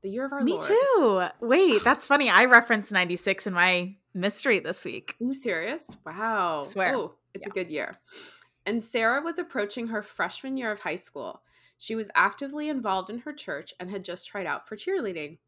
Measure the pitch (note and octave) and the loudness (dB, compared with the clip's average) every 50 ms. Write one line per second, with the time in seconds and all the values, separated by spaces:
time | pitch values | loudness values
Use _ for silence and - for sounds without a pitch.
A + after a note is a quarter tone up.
0 | - G3 G3 B3 C4+ C4+ C#4 C#4+ A#3 C#4+ F#4+ - - - G#4 A#4+ C#5 C#5 B4+ G4 | -10 -8 -6 -6 -6 -6 -4 -2 0 0 0 0 0 2 2 4 4 4 4 6
1 | C#4+ A3 G3 F#3 F3+ - - _ A#3 A#3 C4 F4 G4 E4+ A3+ G3+ - B3+ G#3 - | 6 4 4 2 0 -2 -4 _ 0 4 4 6 6 6 4 4 4 4 2 2
2 | - - C#4+ D4 C#4 A#3 F3+ G3 A#3+ B3+ B3 A#3 A#3+ - A3+ G#3 G3 - G#3 F#3 | 2 2 2 4 6 6 8 8 10 10 10 8 8 6 2 0 0 0 0 0
3 | F3+ F3 F3+ F3 - G3 F#3+ - - G3+ F#3 F3 F3 F#3 F3+ F3+ F3+ F#3+ G3 - | 2 2 0 0 0 0 0 0 -4 -2 2 4 4 4 4 2 0 -4 -8 -14
4 | _ _ - F#3 F3 G3+ - - - C#4 G#3+ F3 - E3 G3 - - - - - | _ _ -6 -2 -2 0 0 0 2 2 2 2 2 -2 -4 -4 -4 -6 -8 -8
5 | - - - - A#3 B3+ C4+ C4+ - A#3 F3+ D#3+ E3+ A3 D4 E4 - - - - | -10 -12 -8 -6 -4 -4 -4 -4 -4 -4 -4 -2 -4 -4 -6 -8 -10 -14 -18 -16
6 | _ D#3+ D#3+ F#3+ A3 A3+ A3 G3+ F3+ E3+ D#3+ D3 E3+ - - G3 F#3 F3 C4+ A#3 | _ -12 -8 -4 -4 -2 0 0 0 0 0 -2 -4 -4 -2 0 0 2 0 0
7 | D#3 E3+ - _ _ _ - G3 - G3+ - F#3+ F#3 E3+ D#3 C#3+ F2+ - - - | -2 -4 -10 _ _ _ -16 -14 -12 -8 -6 -6 -6 -4 -4 -6 -6 -6 -10 -14
8 | _ _ - - - - - - _ _ _ _ _ G3 A3+ A#3 G#3+ - - A#3 | _ _ -20 -18 -18 -20 -20 -20 _ _ _ _ _ -4 -4 -2 -2 -2 0 0
9 | A3+ A3+ B3 C#4+ D#4 E4+ D#4+ F4 F4 - - A#3+ G#3 G3+ - B3 A#3 A3+ A3+ G#3 | 2 2 2 0 -2 -4 -6 -6 -8 -6 -4 -4 -4 -4 -4 -6 -6 -6 -6 -6
10 | G3+ - - - F3 F#3 - - - C4 C4+ C4 A#3+ A3 G#3 G3+ - E3+ D#3 F#3 | -6 -6 -6 -4 -4 -4 -4 -8 -8 -6 -6 -4 -4 -4 -6 -4 -4 -6 -6 -6
11 | - - - C#3+ A#2 F2+ - - _ _ _ _ _ _ _ - - - A3 A3+ | -8 -10 -10 -10 -10 -10 -12 -14 _ _ _ _ _ _ _ -14 -8 -6 -6 -6
12 | G#3+ - - - F3+ G#3 - - C#4+ C4+ C#4+ D4+ D4+ D4+ D4 C4 A3 G3+ F#3+ F#3+ | -6 0 2 2 2 2 0 -4 -8 -8 -6 -6 -6 -4 -4 -4 -2 -2 -2 -2
13 | F3+ F#3+ G#3+ A#3+ - D4+ D4 D4 - F#3+ D3+ C#3+ D#3+ - - - F#3 F3+ G#3 G3 | -4 -6 -10 -10 -10 -12 -14 -12 -10 -8 -8 -8 -10 -14 -16 -14 -12 -10 -10 -10
14 | G3 - E3+ - - - - G3+ F#3 D3+ C#3+ - - - A3 G#3+ - F4+ G4 F#4 | -8 -10 -10 -12 -12 -10 -10 -6 -6 -4 -6 -6 -8 -12 -14 -10 -6 -4 -4 -2
15 | B3 G3 F3 D#3+ D3 D3 E3+ - _ | -4 -4 -6 -8 -10 -10 -12 -18 _